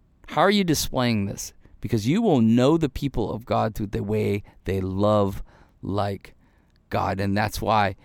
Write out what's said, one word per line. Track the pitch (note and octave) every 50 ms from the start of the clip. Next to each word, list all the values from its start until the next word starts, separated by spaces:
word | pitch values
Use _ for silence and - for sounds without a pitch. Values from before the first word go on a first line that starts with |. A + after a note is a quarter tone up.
| _ _ _ _ - -
How | - D3+
are | E3+ G3+
you | G#3 G3+ F#3+
displaying | E3+ C#3+ - - - - C3 B2 A#2+ A2+ G#2 G2+
this?" | G2 - - - - - - - - _ -
Because | - G2+ A#2+ G#2+ G2
you | B2 E3+ A3+
will | A#3 G#3+ D#3 B2
know | A2+ A2 A#2 A#2+ B2 C#3+ E3
the | E3 D#3 B2+
people | - - C#3+ C3+ - B2 G#2 D2
of | D#2 A2 A#2
God | - - A2+ A2+ A2+ G#2
through | - G#2+ G2
the | - A2
way | G#2 G2+ G#2+ G#2+ G#2+ G#2 G2+ G2+ - - - _ -
they | - G2 F#2+
love | F#2+ F#2+ F#2 F#2+ G2+ G#2 G#2+ G#2 G2+ F#2+ G2 - - - - - - _ _ -
like | - - G2 G2+ G2+ G2+ G2+ - - - - _ _ _ _ _ _ _ _ _ _ -
God. | - G#2+ F#2 F#2 G2 G2
And | G2+ G2 G2
that's | G#2 A2 G#2+ - -
why | G#2 G2 A2+ A2 G2+ F#2+ F#2+ - -